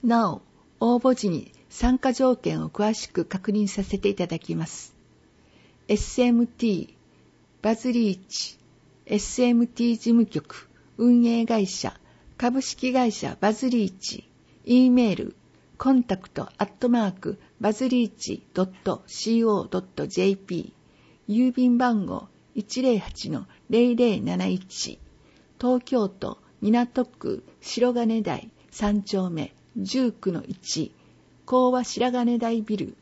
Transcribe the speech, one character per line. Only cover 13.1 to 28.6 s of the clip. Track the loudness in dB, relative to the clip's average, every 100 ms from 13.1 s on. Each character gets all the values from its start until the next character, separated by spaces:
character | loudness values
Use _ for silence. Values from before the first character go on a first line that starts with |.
社 | 0 -8 -2
バ | -2
ズ | 0 0
リ | 0 0
ー | -4
チ、 | -12 -12 -16 _ _ _ 2
E | 6 8
メ | 6 4
ー | 0
ル、 | -4 -12 _ _ _ -4
コ | 2
ン | 2
タ | 2 -4
ク | -6
ト | -10 -10 -6
ア |
ッ | -6 -2
ト | 2
マ | 2 2
ー |
ク | -2 -8 -10 -14 _
バ | -2
ズ | 0 0
リ | 0 0
ー |
チ | -4 -10 -10 _
ド | -4
ッ | -4 -4
ト | -6 -6 -8
シ | -10 0 2
ー | 2
オ | 0 -2
ー |
ド | -6
ッ |
ト | -8 -10 -6
ジ | 0
ェ | 2
ー | 0
ピ | -4 -8 -8 _ _ _ _ _ -4
ー、 |
郵 | 0 2
便 | 2 2 4
番 | 2 0 -2
号 | -8 -10 _ _
一 | -10 -8 -2
零 | 2 2
八 | -2 -12 -8
の | -8 -10 -20 _
零 | 2 4
零 | 4 2 2
七 | -2 -2 -2
一、 | -2 -6 -12 -10 -12 -20 _ _ _ _ _
東 | 0 0
京 | 0 -2 -2
都 | -4 -12 -12 _ _
港 | 0 2 0 -2
区 | -4 _ -8 -8 -10 _
白 | -10 0 0
金 | 2 0 0
台 | -2 -6 -10 _